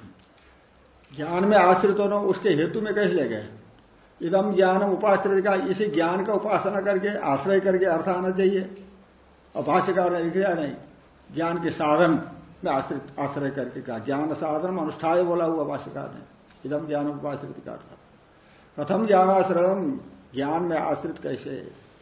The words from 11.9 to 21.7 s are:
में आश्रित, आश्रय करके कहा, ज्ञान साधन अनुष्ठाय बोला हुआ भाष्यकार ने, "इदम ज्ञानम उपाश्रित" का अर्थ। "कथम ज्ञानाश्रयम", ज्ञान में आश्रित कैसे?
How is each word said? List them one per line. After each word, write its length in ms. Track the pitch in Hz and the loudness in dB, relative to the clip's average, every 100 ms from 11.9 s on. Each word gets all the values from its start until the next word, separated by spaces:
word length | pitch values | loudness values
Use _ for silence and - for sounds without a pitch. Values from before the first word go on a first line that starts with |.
| 151 170 156 - - - - 170 | 4 4 2 -2 -14 -20 -8 -4
में 60 | |
आश्रित, 480 | 135 - 143 - - | -2 -2 -6 -10 -6
आश्रय 300 | 139 - 139 | -6 -4 -6
करके 320 | 135 120 147 | -4 -8 -8
कहा, 180 | 120 113 | -10 -8
ज्ञान 340 | 107 139 156 | -4 -2 -2
साधन 440 | 160 160 151 180 185 | -4 -2 -2 -2 -4
अनुष्ठाय 460 | 156 151 165 175 | -4 -2 0 2
बोला 220 | 175 170 165 | 2 2 0
हुआ 180 | 165 | 0
भाष्यकार 500 | 135 139 - 139 139 | -2 -6 -8 -10 -12
ने, 80 | - - - _ - 131 | -14 -20 -20 _ -14 -6
"इदम 220 | 147 156 | -6 -2
ज्ञानम 240 | 143 147 | -2 -2
उपाश्रित" 540 | 139 147 135 139 - - | -4 -6 -8 -10 -14 -14
का 60 | |
अर्थ। 140 | 120 - - _ - _ _ _ - - - | -16 -16 -20 _ -20 _ _ _ -20 -16 -8
"कथम 280 | 147 196 226 | -2 0 4
ज्ञानाश्रयम", 960 | 190 185 190 185 170 180 196 160 131 - - - | 6 6 4 4 2 2 2 -2 -6 -10 -20 -14
ज्ञान 300 | 123 139 160 | -6 -4 -2
में 140 | 175 160 | -2 -2
आश्रित 400 | 156 143 165 160 | -2 -4 -6 -8
कैसे? 540 | - 135 139 135 87 | -8 -8 -8 -12 -14